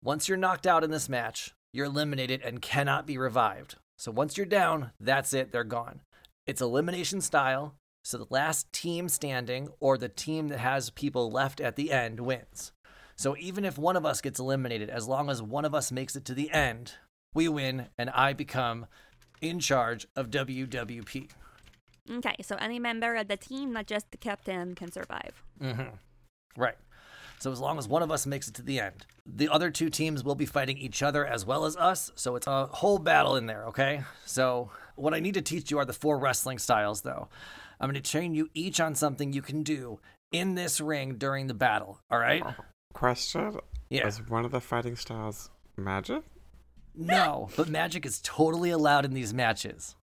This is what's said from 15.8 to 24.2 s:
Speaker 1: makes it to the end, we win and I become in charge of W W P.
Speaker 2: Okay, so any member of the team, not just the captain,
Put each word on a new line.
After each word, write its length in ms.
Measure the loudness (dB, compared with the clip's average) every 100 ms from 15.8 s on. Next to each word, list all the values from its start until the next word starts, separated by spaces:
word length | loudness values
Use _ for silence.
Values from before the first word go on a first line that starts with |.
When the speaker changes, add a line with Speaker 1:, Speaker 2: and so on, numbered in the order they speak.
| 0
Speaker 1:
makes 240 | -4 -4 -8
it 80 |
to 100 | -6
the 160 | -4 0
end, 440 | 4 2 0 -10 -18 _ _ _
we 140 | 2 2
win 400 | 2 0 -2 -6 -4
and 140 | 0
I 220 | 4 4
become 540 | 4 -2 0 0 -2 -8 -18 -20 _ _ _
in 200 | -4 -2
charge 480 | 4 4 4 0 -6 -6
of 160 | -2
W 340 | -2 -2 -4 -4
W 380 | -4 -6 -8
P. 240 | -8 -10 -10 -20 -20 -20 -20 _ _ _ -10
Speaker 2:
Okay, 240 | -6 -4 -6
so 140 | -6 -6
any 240 | -4 -4
member 340 | -4 -2 -2
of 140 | -2 -2
the 80 | -4
team, 360 | -6 -8 -4
not 140 | -6 -4
just 240 | -4 -6
the 60 |
captain, 580 | -10